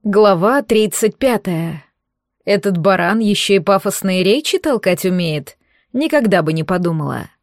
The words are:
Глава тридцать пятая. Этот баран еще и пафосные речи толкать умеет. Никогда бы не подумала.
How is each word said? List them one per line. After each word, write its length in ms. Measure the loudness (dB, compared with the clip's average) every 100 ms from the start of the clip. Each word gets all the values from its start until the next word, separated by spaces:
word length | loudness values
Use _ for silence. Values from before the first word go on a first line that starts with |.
| 2
Глава 520 | 4 4 4 2 0
тридцать 560 | 0 0 0 0 -4 0
пятая. 640 | 0 0 -4 -6 -6 -10 _ _ _ _ _ _ -2
Этот 320 | -2 0 0
баран 400 | 2 2 0 0
еще 380 | 0 0 2 0
и 20 |
пафосные 640 | 2 0 0 -4 -2 0
речи 340 | 2 0 0 -2
толкать 480 | -2 0 0 0
умеет. 540 | -2 -2 -2 -4 -8 _ _ _ _
Никогда 480 | -4 0 2 2 2
бы 140 | 0
не 100 | -2
подумала. 640 | -2 -2 -2 -2 -4 -6 -10 _